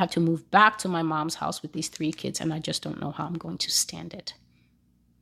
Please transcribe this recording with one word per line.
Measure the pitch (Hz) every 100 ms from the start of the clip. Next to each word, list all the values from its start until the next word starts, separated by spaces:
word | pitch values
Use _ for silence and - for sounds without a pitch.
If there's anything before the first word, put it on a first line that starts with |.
had | 175
to | -
move | 165 165 -
back | 190 214 214
to | 185
my | 175
mom's | 160 156 156
house | - 151 175
with | 151
these | - 156
three | - 156
kids, | 156 135 -
and | 160
I | 156
just | 156 -
don't | - -
know | 147
how | 147 156
I'm | 170
going | 165 175
to | -
stand | - - 165 165
it. | - - - _ _ _ _ _ _ _ _